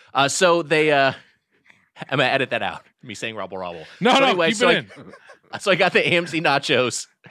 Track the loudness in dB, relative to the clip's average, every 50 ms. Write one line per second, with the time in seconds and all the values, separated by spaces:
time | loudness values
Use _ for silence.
0 | -18 _ -2 0 0 0 0 2 4 4 4 4 2 0 0 2 2 2 4 4
1 | 2 2 0 -2 -14 _ _ _ _ _ _ _ _ _ _ _ _ _ _ -18
2 | -12 -6 -2 0 0 2 2 0 -2 -2 -4 -4 -4 -6 -8 -10 -16 _ _ _
3 | -18 -16 -14 -10 -10 -10 -8 -8 -10 -10 -10 -10 -10 -10 -12 -14 -16 -18 -10 -4
4 | 0 2 2 4 2 2 2 0 0 0 0 0 0 0 0 0 -2 -8 -16 -20
5 | -20 -20 -20 -20 _ -20 -20 _ _ -16 -14 -8 -2 0 2 2 2 2 2 2
6 | 2 2 2 0 0 -2 -4 -2 0 2 2 0 0 2 2 2 2 0 -2 -6
7 | -10 -12 _ _ _ -20